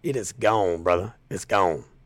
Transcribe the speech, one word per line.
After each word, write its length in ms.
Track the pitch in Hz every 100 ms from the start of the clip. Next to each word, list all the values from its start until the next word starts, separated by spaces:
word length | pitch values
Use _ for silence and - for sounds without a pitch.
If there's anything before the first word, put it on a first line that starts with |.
it 140 | 170 135
is 160 | 98
gone, 500 | - 107 110 95 85
brother. 320 | 85 87 101 - _
It's 160 | 90 -
gone. 380 | 101 92 73 - _